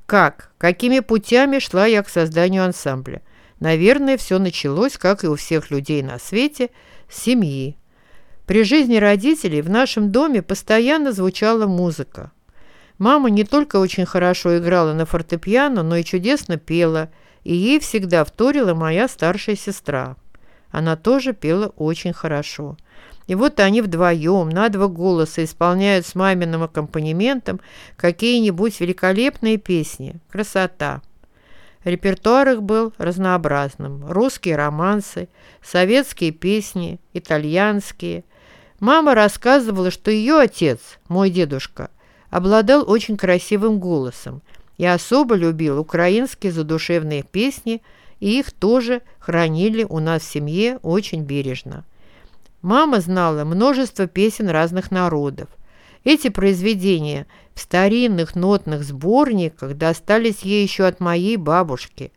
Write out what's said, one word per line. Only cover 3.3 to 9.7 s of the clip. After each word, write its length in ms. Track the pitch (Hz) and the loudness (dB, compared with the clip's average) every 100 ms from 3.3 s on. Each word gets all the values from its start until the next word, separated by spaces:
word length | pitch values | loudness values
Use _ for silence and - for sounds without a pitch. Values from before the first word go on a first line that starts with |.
| - _ - | -20 _ -6
Наверное, 580 | 160 160 190 277 277 262 | -2 2 4 4 2 0
все 200 | - 185 | 0 0
началось, 600 | 185 - 143 143 262 - | 0 -2 -4 -2 -2 0
как 260 | 185 202 | 0 0
и 40 | 175 | 0
у 80 | 147 | -4
всех 340 | - 160 - | -2 -4 -2
людей 320 | 143 139 147 | -6 -2 -4
на 160 | 135 123 | -4 -10
свете, 500 | - 202 294 294 247 _ - - - | -6 -2 -2 -2 -6 _ -20 -20 -20
с 140 | - | -8
семьи. 560 | - 254 170 135 135 - - _ _ - - - | 0 0 0 -2 -8 -10 -20 _ _ -20 -20 -16
При 180 | - 196 | 0 2
жизни 340 | 208 302 254 226 | 4 4 4 4
родителей 640 | 202 202 247 311 196 151 | 4 4 2 0 0 -2
в 80 | 156 | 0